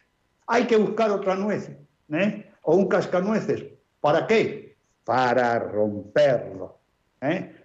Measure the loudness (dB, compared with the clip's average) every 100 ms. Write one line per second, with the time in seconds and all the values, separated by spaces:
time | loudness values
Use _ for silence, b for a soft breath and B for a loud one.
0 | _ _ _ _ -2 0 2 2 2 0
1 | 0 0 -2 -2 -2 -4 -8 -16 _ _
2 | -6 -2 -2 -2 -12 _ 0 2 2 0
3 | 0 -2 0 -2 -2 -6 -8 -20 _ _
4 | 0 2 2 2 0 -6 -16 _ _ _
5 | -4 0 2 2 2 0 -2 -2 -2 -4
6 | -2 2 4 2 -4 -12 -14 -16 _ _
7 | _ _ -4 -4 -6 B